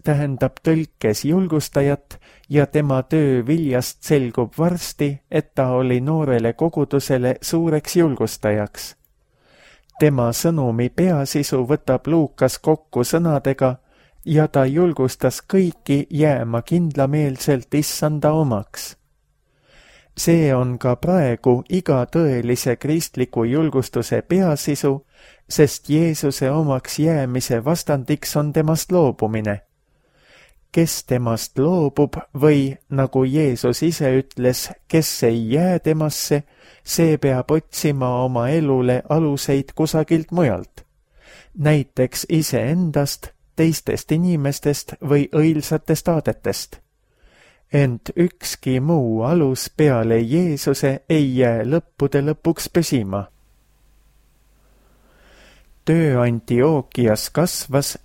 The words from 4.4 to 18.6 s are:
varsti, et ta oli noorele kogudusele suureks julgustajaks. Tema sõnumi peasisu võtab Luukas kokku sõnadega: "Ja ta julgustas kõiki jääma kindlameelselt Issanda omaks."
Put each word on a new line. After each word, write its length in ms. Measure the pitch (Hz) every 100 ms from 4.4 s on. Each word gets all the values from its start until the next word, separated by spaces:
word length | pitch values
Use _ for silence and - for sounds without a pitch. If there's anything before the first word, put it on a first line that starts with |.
| 113 -
varsti, 500 | 170 180 - - 147 139 -
et 240 | 156 - -
ta 160 | 127
oli 240 | 127 131 123
noorele 520 | 135 160 147 120 113
kogudusele 840 | - 165 156 143 143 - 131 123 -
suureks 540 | - 165 165 151 - 175
julgustajaks. 1000 | 165 120 113 - 107 104 104 - - - _ _ _ _ _ _ - _ _ -
Tema 300 | 151 135 117
sõnumi 600 | 117 165 165 123 117 123
peasisu 760 | - 185 151 135 151 143 135 120
võtab 420 | 147 - 127 139
Luukas 520 | 165 143 - 131 -
kokku 440 | 160 156 _ 123
sõnadega: 720 | 123 165 170 143 156 135 131 127 _ _ _ _ -
"Ja 220 | 151 156
ta 180 | 139 131
julgustas 760 | 151 180 143 131 - - -
kõiki 640 | - 190 180 - - 139 -
jääma 520 | 147 156 131 117 117
kindlameelselt 1120 | - 170 165 139 135 151 147 127 - 135 -
Issanda 580 | 147 147 - 151 151 151
omaks." 680 | 156 143 104